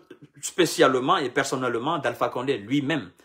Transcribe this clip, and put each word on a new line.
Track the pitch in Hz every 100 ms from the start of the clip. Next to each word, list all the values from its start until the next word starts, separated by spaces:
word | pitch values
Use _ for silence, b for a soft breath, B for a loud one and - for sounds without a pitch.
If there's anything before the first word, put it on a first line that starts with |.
| - - - -
spécialement | - - 156 - 139 131 139 185
et | 127
personnellement | 143 131 131 127 117 139 170
d'Alpha | 120 - 123
Condé | 127 135 117
lui-même. | 101 143 135 156 90 b